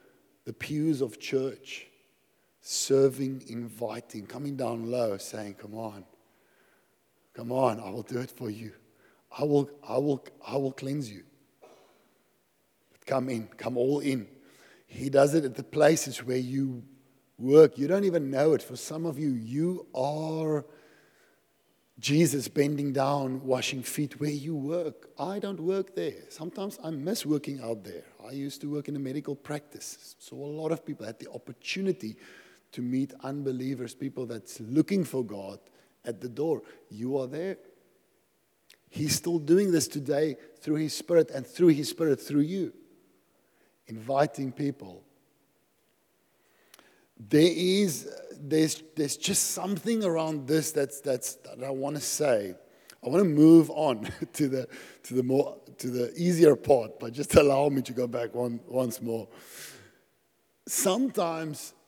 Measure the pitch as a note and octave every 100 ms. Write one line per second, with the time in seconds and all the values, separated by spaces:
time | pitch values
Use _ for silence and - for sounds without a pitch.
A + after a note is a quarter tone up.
0 | _ _ _ _ - A2+ - D3+ D#3 C#3
1 | B2+ - - C3 C3 A2 - - - _
2 | _ _ _ _ _ _ - - - C3+
3 | C3+ C3 C3+ C3 - A#2 A#2 G#2+ A#2 A2+
4 | - A2 - B2 C#3+ C3+ A#2+ A#2 A2+ B2
5 | A2+ G2 - G#2+ G#2 F#2+ G#2 A2 A2+ G#2
6 | F2+ _ _ _ _ _ _ _ _ _
7 | _ _ _ - A#2+ B2+ B2+ A2 G#2 G#2+
8 | G#2+ B2 B2+ - A#2+ G#2+ A2 - _ _
9 | _ _ _ - D3 C#3+ C#3 - - A#2+
10 | D3 C3+ - - - C3 C3+ C3+ C3+ D3
11 | A#2+ G2 - _ _ _ - - _ _
12 | _ _ _ _ _ _ _ _ _ _
13 | - C3+ B2+ A#2+ G#2+ - - B2+ C3 D3
14 | C#3 C3 G2+ - - - - - _ -
15 | C#3 C#3 C#3+ D#3+ C#3 A#2 - D3+ D3+ D#3+
16 | - B2+ A#2+ B2+ B2+ C3+ C3+ B2 - -
17 | _ _ _ - B2+ D3 D#3+ B2+ C#3+ F#3+
18 | G3 E3+ C#3 C3+ D3+ D3+ - B2+ - D#3
19 | E3 C#3 D3+ B2 A2 C3+ E3+ F3+ - B2+
20 | C3+ D3+ D#3+ D#3+ D#3+ D3+ C3+ - - _
21 | _ _ _ _ _ _ _ _ _ -
22 | A2+ D3 E3 C#3 G#2+ - C#3+ D3 C#3+ C3+
23 | C3+ C#3+ C3+ C3 C3+ B2+ - C3+ A#2 -
24 | C#3+ - D3 D3 C#3+ D#3 C3+ F3 D#3+ -
25 | - - E3+ G3+ G3 F#3 E3 G3 F#3+ -
26 | E3 F2+ - - D#3+ - G3 - D#3+ D#3
27 | D3 A3 C#3+ D3+ C#3 C#3 A#2 A2+ F#2 E2+
28 | - - A2 C#3 C#3 - D3 D3 C#3 C#3+
29 | C3 C#3+ D3 C#3 - D3+ - - - -
30 | - - - C#3+ C#3+ D3+ D#3 D#3+ - D3
31 | G#2+ A#2 - B2 - B2+ - F#3+ G3 E3+
32 | A2 G#2+ - - - _ _ - B2 C3
33 | C#3 - C3 C#3+ C3+ B2+ C3 C3 A#2+ -
34 | C3+ C3 A#2+ A#2 - - A2 C#3 D#3 G3
35 | D3+ C3 A2+ G2+ F#2+ F#2+ - _ _ _
36 | B2 A2 B2+ A#2 D#3 C3+ - - - G#2
37 | B2 C#3 B2+ C#3+ F#3+ - - _ _ _
38 | _ _ _ _ _ _ _ _ _ -
39 | D3 - F3 E3+ D3 F3 G3+ E3 - D3
40 | C3+ C#3+ D#3 C3 - - - D#3 D#3 -
41 | - E3+ D#3+ C#3 B2+ - F3 D3 C#3+ -
42 | D#3+ C3+ - C#3+ D3+ G3 E3+ - - _
43 | _ _ _ _ _ _ _ _ - A2
44 | A2 C3+ D3 - C3+ B2+ C#3+ C3 F#2+ F#2+
45 | - _ _ _ _ _ _ _ _ _
46 | _ _ _ _ _ _ _ - _ _
47 | _ - G#2 D3+ E3+ D#3+ F3+ G3 G3+ -
48 | - - - - C#3+ D#3 D#3 - - -
49 | D3 - - G3 - - F3+ G3 G#3+ A3+
50 | G3+ D#3+ D#3+ D3+ C3 D#3 D3+ D3 C3+ -
51 | C#3+ B2 - - - - C3 C3+ C3+ D3
52 | - - D3 A2+ G2+ F2+ - _ - -
53 | B2+ E3 G3 D3 D#3 E3 D3+ D3+ D3+ A2+
54 | B2 - D#3+ - C#3+ C3 B2 - - -
55 | - B2+ B2+ C3 - - - - B2+ B2
56 | A#2+ - F3 E3+ E3+ C#3 - C3+ A2 -
57 | A2+ A#2+ C#3+ E3+ C#3+ C3+ D3 C#3 B2+ B2
58 | B2 A#2+ A#2+ A#2+ B2 A#2 - B2 B2+ A2
59 | A2+ A2+ G2+ - - - - - - _
60 | _ _ _ _ _ _ - - F#3+ G3+
61 | C4 G3 F3 E3 D#3+ D3 - -